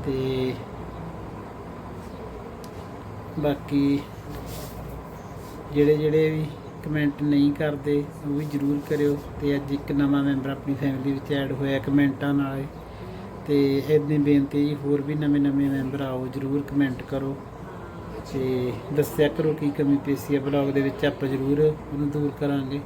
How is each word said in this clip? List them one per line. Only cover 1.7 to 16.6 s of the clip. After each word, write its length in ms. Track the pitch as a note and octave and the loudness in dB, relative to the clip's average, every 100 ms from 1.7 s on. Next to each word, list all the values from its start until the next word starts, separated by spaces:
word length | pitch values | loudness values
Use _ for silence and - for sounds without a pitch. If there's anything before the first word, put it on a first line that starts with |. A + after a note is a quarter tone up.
| - - - - - - - - - - - - - - - - - | -12 -12 -12 -12 -12 -12 -12 -12 -12 -12 -12 -12 -12 -12 -12 -8 -2
ਬਾਕੀ 640 | D3 C#3+ - C#3+ C#3 C#3 - - - - - - - - - - - - - - - - - | 0 0 0 2 4 2 -2 -12 -10 -10 -10 -10 -10 -10 -10 -12 -12 -14 -12 -12 -12 -12 -2
ਜਿਹੜੇ 240 | C#3+ D3 D3+ | 4 6 6
ਜਿਹੜੇ 340 | D3+ D#3 D#3 | 6 4 4
ਵੀ 160 | D#3 D#3 - - - | 2 -4 -6 -14 -10
ਕੁਮੈਂਟ 380 | D#3 D3+ D3 C#3+ | -2 2 2 2
ਨਹੀਂ 300 | D3 C#3+ C#3+ | 4 6 6
ਕਰਦੇ 520 | C#3+ D3+ D3 D3 C#3+ D3 - D3 | 4 -2 0 0 0 0 -6 -2
ਉਹ 80 | |
ਵੀ 100 | C#3+ | -2
ਜ਼ਰੂਰ 360 | D3+ D3 C#3 C#3+ - | -2 0 0 0 0
ਕਰਿਓ। 280 | D3+ D3 C#3+ - - | 2 2 2 -4 -2
ਤੇ 140 | C#3+ C#3 | 0 0
ਅੱਜ 160 | C#3 | 0
ਇੱਕ 200 | C#3+ - | -4 0
ਨਵਾਂ 300 | C#3+ C#3 C#3+ | 2 4 4
ਮੈਂਬਰ 280 | C#3 C3+ C3 | 4 2 -2
ਆਪਣੀ 240 | C3 C#3+ | -4 -4
ਫੈਮਿਲੀ 380 | C3 C#3 C3 C3+ | 0 0 0 -2
ਵਿੱਚ 200 | C3+ - | -2 0
ਐਡ 200 | C#3+ C3+ | -2 0
ਹੋਇਆ 260 | C3 C#3 C3+ | -2 0 0
ਕੁਮੈਂਟਾਂ 560 | C#3 C#3+ C#3+ C3 C#3+ | 4 4 4 2 0
ਨਾਲ। 300 | C#3+ C#3 C3+ C#3+ - - - - - - - - | 2 0 -4 -8 -10 -14 -12 -12 -12 -12 -10 0
ਤੇ 360 | C#3+ C#3 C#3 C#3 | 4 4 2 4
ਇੰਨੀ 280 | D3+ D3 D3+ | 2 4 2
ਬੇਨਤੀ 480 | C#3+ C#3+ C#3 D3 D3 | 6 6 4 2 2
ਜੀ, 100 | C#3+ | 0
ਹੋਰ 160 | C#3 C#3+ | 0 0
ਵੀ 140 | C#3 | 0
ਨਵੇਂ 260 | D3+ D3 D3 | 0 4 4
ਨਵੇਂ 300 | C#3+ C#3 C#3 | 4 4 2
ਮੈਂਬਰ 300 | C3+ C3 C#3 | 0 -2 -2
ਆਓ, 260 | C3+ B2+ B2+ | -2 -2 -4
ਜ਼ਰੂਰ 360 | C3 C3+ C#3+ | -4 -2 -2